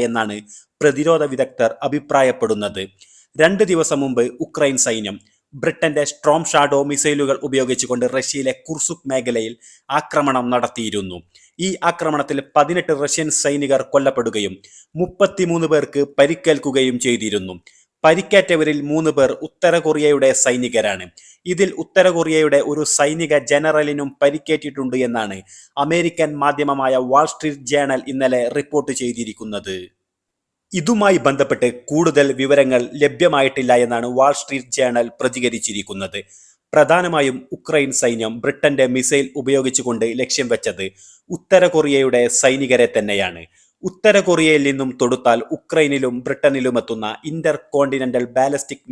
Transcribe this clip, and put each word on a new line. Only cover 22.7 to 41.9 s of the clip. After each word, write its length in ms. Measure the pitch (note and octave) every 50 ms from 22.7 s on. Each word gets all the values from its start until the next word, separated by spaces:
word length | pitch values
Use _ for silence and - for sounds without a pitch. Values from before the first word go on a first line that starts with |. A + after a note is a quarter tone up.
ഒരു 120 | D3 D3+ D3 - -
സൈനിക 420 | - C#3+ D3 D#3 E3 E3 D3 D3+ C#3+ B2 -
ജനറലിനും 600 | C#3+ C#3+ D#3 D#3 D3+ D3+ D3+ D3 D3 C#3+ C#3+ C#3 - -
പരിക്കേറ്റിട്ടുണ്ട് 760 | C#3+ C#3+ D3 D3+ - D#3+ D#3 - - C#3+ C#3 C#3 C3 B2+ B2 C3 B2+
എന്നാണ് 320 | A#2+ A#2 A2+ G#2+ G2+ G2 F#2+ - _ - - - _ -
അമേരിക്കൻ 560 | C#3+ C#3+ D3+ E3 F3 E3+ E3 E3+ E3+ D#3 D3+ D3+ C#3+
മാധ്യമമായ 540 | C#3 D3 C#3+ C#3+ D3 C#3+ C#3 C#3 C3 C3 C3 B2+ B2+ B2
വാൾ 160 | C3 C#3+ D#3 D3+ -
സ്ട്രീറ്റ് 340 | - D#3 D3+ C#3+ C#3 C3 A#2+
ജേണൽ 320 | D3 D3 C#3+ C3+ C3 B2+ - C#3
ഇന്നലെ 340 | C3 C3+ C3 B2+ B2+ B2 A#2+ B2 B2 C#3+
റിപ്പോർട്ട് 340 | C#3 - D3 D3 C#3 C#3+
ചെയ്തിരിക്കുന്നത്. 840 | B2 - B2+ A#2+ A#2+ A#2 A2+ A2 G#2 - A2 G#2+ G#2 G2+ G2+ G2 F#2 F2+ F2+ F2+ _ _ _ _ _ _ _ _ _ _ _ _ _ _ _ _
ഇതുമായി 460 | F#3+ F3+ - A#3+ A#3+ G#3 G3+ G3 F#3 C#3+ A#2
ബന്ധപ്പെട്ട് 420 | C#3 C#3 C#3 C#3 - - - B2 A#2+ A#2+ - - -
കൂടുതൽ 360 | D3 D#3+ E3+ D#3+ C#3 D3 C#3+ C3+ B2+ B2+
വിവരങ്ങൾ 420 | C3+ C3 C#3+ C#3 C3+ C3 B2+ B2 A#2+ A#2 C3 D3
ലഭ്യമായിട്ടില്ല 680 | D3 C#3 B2+ C3+ F3 E3 D3+ C#3 C#3 C3 - C#3 C3 B2 B2 B2 B2
എന്നാണ് 220 | A#2 A#2+ A#2 A#2+ B2 B2
വാൾ 160 | C3 C3 C#3+
സ്ട്രീറ്റ് 420 | C#3 - - - C#3 C3 B2 B2 -
ജേണൽ 300 | C#3 C3 B2 A#2+ B2 A#2+ A2+ - -
പ്രതികരിച്ചിരിക്കുന്നത്. 1000 | C3 B2 A#2+ B2+ B2 A#2+ A#2 A2 - A#2 G2 G#2 F#2 - G2 G2 G2 - - G2+ - _ - - _ _ _ _ _ _
പ്രധാനമായും 640 | - D3+ C#3+ C3+ E3 F3+ F3+ E3+ E3+ D3+ C#3+ C3 B2+ - - -
ഉക്രൈൻ 380 | - - - - D#3 D3 D3 C#3+ A#2+ -
സൈന്യം 320 | C3 A#2+ A#2 A2 A2+ A2 A2+ A#2
ബ്രിട്ടന്റെ 460 | A#2+ C#3+ C#3 - - D3 C#3+ C3 C3 B2 B2+
മിസൈൽ 320 | C3 B2 - D3+ C#3 C3+ C3 -
ഉപയോഗിച്ചുകൊണ്ട് 680 | C#3+ A#2+ C3+ C#3 C3+ C3 B2+ - C#3 A#2 B2 A#2 G#2+ A#2 A#2 A#2 B2+
ലക്ഷ്യം 300 | B2+ - - D3+ B2+ A#2
വെച്ചത് 360 | A#2 A2 - A2 F2+ E2+ F#3+ F#3+ - _ - - _ _ _ -
ഉത്തര 340 | F3+ - _ - F#3+ F3+ F3+
കൊറിയയുടെ 540 | F3 E3+ D#3 D3+ D3